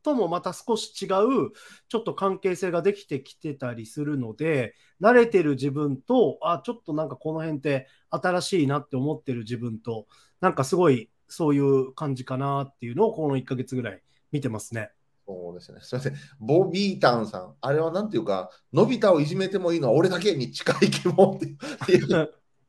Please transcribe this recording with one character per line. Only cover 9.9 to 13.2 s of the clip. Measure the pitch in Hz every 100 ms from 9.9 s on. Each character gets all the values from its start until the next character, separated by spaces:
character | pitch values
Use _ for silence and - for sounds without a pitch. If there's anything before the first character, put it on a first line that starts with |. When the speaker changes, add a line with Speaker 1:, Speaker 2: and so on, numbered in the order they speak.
| 113 - _ _ _
Speaker 1:
な | 185
ん |
か | 156
す | 135 170
ご | 175
い | 123 107 _ _
そ | - 156
う |
い | 143
う | 139 135 131
感 | - 151
じ | 127 127
か | 131
な | 139 139
っ | 139 _
て |
い | 117
う |
の | 123 220
を |
こ | 226